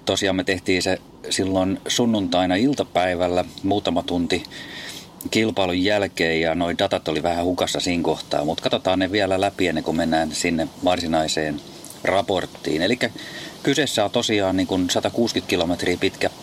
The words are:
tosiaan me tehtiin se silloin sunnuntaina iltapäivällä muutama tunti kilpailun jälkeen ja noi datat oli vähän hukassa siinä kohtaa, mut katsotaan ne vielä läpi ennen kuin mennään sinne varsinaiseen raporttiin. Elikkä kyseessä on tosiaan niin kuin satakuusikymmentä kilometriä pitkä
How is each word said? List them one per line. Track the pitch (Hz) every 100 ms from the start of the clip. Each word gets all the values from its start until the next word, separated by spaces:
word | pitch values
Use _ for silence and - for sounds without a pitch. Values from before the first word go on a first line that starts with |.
tosiaan | - 98 98 92
me |
tehtiin | 87 92 - 92
se | 95 92 - - -
silloin | - 95 95 92 92 -
sunnuntaina | - 117 107 92 90 92 92
iltapäivällä | 131 131 95 - 92 87 90 90 82 78
muutama | 95 101 92 85
tunti | 82 87 85 87 - - - - - - - - -
kilpailun | 113 110 95 92 90
jälkeen | 95 104 95 - 82 80
ja | 82
noi | 82 87 82
datat | 98 95 -
oli | 78
vähän | 85 85
hukassa | 87 87 80 73
siinä | 80 87
kohtaa, | 80 76 - 73
mut | 76 85
katsotaan | - 117 95 92
ne | 90
vielä | 104 95 95
läpi | 98 95 90
ennen | 80
kuin | 76 80
mennään | 82 80 80
sinne | - 87 82 78 -
varsinaiseen | 90 87 85 80 78 - 78 73 - - - -
raporttiin. | - 95 98 92 - - 82 78
Elikkä | 92 123 120 - - - - -
kyseessä | - 143 135 -
on | 101
tosiaan | 120 120 107 95 92
niin | 90
kuin | 95 90
satakuusikymmentä | 110 101 95 117 101 -
kilometriä | 92 85 87 90 90
pitkä | 95 - 95 -